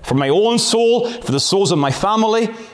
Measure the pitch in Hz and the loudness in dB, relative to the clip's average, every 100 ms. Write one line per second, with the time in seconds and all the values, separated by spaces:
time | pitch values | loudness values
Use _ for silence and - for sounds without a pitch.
0 | - 135 139 160 220 233 - 226 233 233 | -2 -2 2 2 2 0 0 2 2 2
1 | 233 240 - 135 - 190 196 165 143 135 | 0 -6 -4 -2 0 0 2 0 0 -2
2 | 190 220 220 226 226 - - | 0 0 2 0 -2 -6 -18